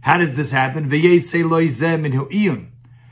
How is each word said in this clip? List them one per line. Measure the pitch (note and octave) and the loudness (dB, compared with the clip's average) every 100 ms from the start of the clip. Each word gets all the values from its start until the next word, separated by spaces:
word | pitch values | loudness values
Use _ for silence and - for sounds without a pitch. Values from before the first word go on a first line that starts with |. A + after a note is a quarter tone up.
How | - E3+ | 0 0
does | E3+ B2+ | 0 -2
this | C#3+ | -4
happen? | C3+ C3 C#3 D3 | -2 -2 -4 -2
V'yeisei | D3 E3+ F3 E3+ E3+ E3 | 2 4 4 2 -2 0
lo | E3 | 2
yizeh | D#3+ A#2 E3 E3 | 0 0 -2 -2
min | D3+ | -2
hu'iyun. | C3 C#3 F#3+ G3+ A#2+ - - - - - | -2 -2 0 0 -2 -8 -20 -20 -20 -20